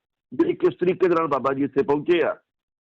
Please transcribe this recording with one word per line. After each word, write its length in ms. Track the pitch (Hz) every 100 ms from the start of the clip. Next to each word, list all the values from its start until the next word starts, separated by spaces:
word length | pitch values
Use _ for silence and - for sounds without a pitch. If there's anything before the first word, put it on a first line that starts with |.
| _ _ _
ਵੀ 200 | 127 -
ਕਿਸ 220 | - 175 -
ਤਰੀਕੇ 280 | 180 180 180
ਦੇ 60 |
ਨਾਲ 120 | 165 160
ਬਾਬਾ 260 | 135 127
ਜੀ 100 | 139
ਇੱਥੇ 180 | 139 139
ਪਹੁੰਚੇ 380 | 135 147 151 175
ਆ, 100 | 120 - _ _ _ _